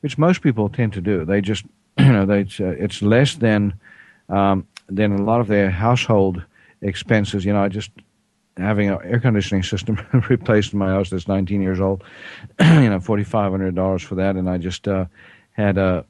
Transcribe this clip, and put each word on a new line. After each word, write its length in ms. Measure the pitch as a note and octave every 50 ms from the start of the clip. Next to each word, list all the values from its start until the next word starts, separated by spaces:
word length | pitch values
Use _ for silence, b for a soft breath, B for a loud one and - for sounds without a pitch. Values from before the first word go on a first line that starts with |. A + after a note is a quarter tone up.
which 160 | - D3 B2+ -
most 240 | D#3 E3+ F3+ - -
people 260 | D#3 A#2+ G#2+ G#2+ G2+
tend 240 | - - A#2+ A2 G2+
to 60 | G2+
do, 240 | E2+ G2 G#2 F2+ D#2
they 160 | D#2+ G2 G#2
just, 240 | G2+ F#2 A2 G2+ - - _ _ _
<clears throat> 160 | _ _ -
you 140 | C3+ C3+ B2
know, 120 | G2+ G2
they, 140 | F#2+ G#2 G2+ G2+
it's, 180 | F#2+ - -
uh, 140 | G2+ F#2 E2+ -
it's 240 | F#2 G2+ - - G#2
less 320 | G#2 A2 A#2+ C#3+ C3+ -
than, 380 | D#3 A#2 A2+ G#2+ G#2 G2+ G2+ F#2 B B B B B B B B B B _
um, 380 | F#2 G2+ G2 G2 G2 F#2+ F2 _ _ - _ -
than 240 | G2 F#2+ G#2+ G#2 G2+
a 100 | G2 G2+
lot 180 | G#2+ A2+ A#2+
of 80 | A#2+ G2+
their 220 | G#2+ G2+ G2+ F#2+
household 720 | F2+ F2 G#2 A#2 B2 B2 - - A2+ G#2 F#2+ F#2+ F2+ F2 E2 _ b b b b b b -
expenses. 640 | G2+ F2+ - - - A#2 G#2+ G#2 G#2 - G2+ F#2
You 80 | G2+ G#2
know, 80 | G#2 G2
I 60 | G2+
just 220 | F#2 G#2+ G2+ - _ - _ _ _ _ _ _ _ _ _ _ _
having 320 | - F2+ G#2 A2 G2+ G#2 G2+
an 80 | G2 - -
air 140 | F2+ A2 A#2+
conditioning 420 | A#2 C3 A2 G#2 F#2+ - G2+ G2 F#2
system 360 | - - F2+ - - A2 - - - -
<laughs> 160 | C3 - -
replaced 440 | C3 A#2 - - A2+ G#2+ G#2 - -
in 60 | G2+
my 100 | G2 F#2+
house 220 | F#2+ G2 G2 F2+
that's 180 | F#2+ F#2 F2 -
nineteen 320 | G2 F#2+ G2 F2 G2+ G2+ G2
years 180 | F#2 F#2+ F#2
old, 220 | G2 F#2+ G2 F#2+ B B B B B B B
<clears throat> 240 | B B B _ -
you 280 | F#3 D#3+ E3 D#3 C3+ A2+
know, 100 | G2+ F#2
forty-five 500 | F#2 - A2 G2+ G2+ - - A2 G2+ G2
hundred 240 | F#2 F#2+ F#2+ F#2 F2+
dollars 280 | F2+ F#2 F#2+ F#2+ F#2 -
for 120 | - G2
that, 200 | F#2 F#2 G2 G2
and 120 | F#2+ F#2 F#2
I 100 | F2+ F2+
just, 280 | E2+ F#2 F2+ - - G2+
uh, 180 | G2 F#2+ F#2 E2+ B B B B B B B B B
had 240 | - G#2+ G2+ F#2+ F#2+
a 260 | F#2+ F#2 F#2 E2+ - _